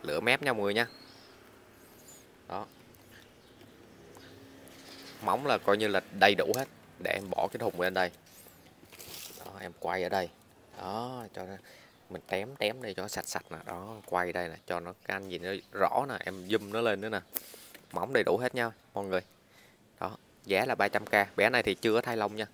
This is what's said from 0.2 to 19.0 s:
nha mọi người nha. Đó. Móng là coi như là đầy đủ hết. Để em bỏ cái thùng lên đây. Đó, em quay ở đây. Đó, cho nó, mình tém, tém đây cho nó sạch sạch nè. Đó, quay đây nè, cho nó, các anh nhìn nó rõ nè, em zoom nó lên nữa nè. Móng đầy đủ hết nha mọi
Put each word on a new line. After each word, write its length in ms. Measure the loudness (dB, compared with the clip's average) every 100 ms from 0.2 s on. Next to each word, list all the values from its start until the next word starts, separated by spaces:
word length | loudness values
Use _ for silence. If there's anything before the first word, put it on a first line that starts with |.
| 4 2
nha 120 | 2
mọi 100 | 2
người 100 | 2
nha. 140 | 2 0 -2 -20 -20 -20 -20 -20 -20 -20 -20 -20 -20 -20 -20 -20 -20 -10
Đó. 180 | -10 -10 -16 -20 -20 -20 -20 -20 -20 -20 -20 -20 -20 -20 -20 -20 -20 -20 -20 -20 -20 -20 -20 -20 -18 -18 -6
Móng 240 | 0 2 4
là 120 | 4
coi 200 | 6 4
như 100 | 6
là 140 | 2 0 6
đầy 160 | 6 6
đủ 180 | 2 2
hết. 100 | -2 -8 -20 -8
Để 120 | -2
em 180 | -2 -2
bỏ 180 | -2 -2
cái 120 | -2
thùng 220 | -4 0
lên 120 | 0
đây. 180 | 2 0 -2 -20 -20 -20 -20 -20 -20 -20 -20 -16 -14 -14 -14 -16
Đó, 60 | -12
em 100 | -14 -6
quay 240 | -2 0
ở 60 | 2
đây. 200 | 0 0 -8 -20 -20 -20 -12
Đó, 460 | -8 -6 -6 -10 -12 -12
cho 80 |
nó, 100 | -12 -14 -18 -20 -20 _ _
mình 120 | -14 -6
tém, 280 | -4 -4 -4
tém 260 | -4 -4
đây 120 | -8
cho 80 | -8
nó 60 | -6
sạch 200 | -6 -6
sạch 180 | -8 -10
nè. 80 | -14 -10
Đó, 300 | -10 -10 -14 -2
quay 280 | 0 0
đây 160 | -2 -6
nè, 60 | -8 -6
cho 120 | -6
nó, 140 | -6 -14 -6
các 100 | -6
anh 120 | -4
nhìn 160 | -8
nó 80 | -6 -6 -8
rõ 340 | 2 4 4 0
nè, 60 | -4
em 280 | -6 -8 -2
zoom 240 | -2 0
nó 100 | 0
lên 200 | 2 2
nữa 80 | 0
nè. 100 | -4 -4 -8 -8 -20 -20 -20 -8
Móng 220 | -6 2
đầy 100 | 2
đủ 140 | 4 2
hết 180 | 0 -2
nha 160 | -4 -6 _
mọi 120 | -8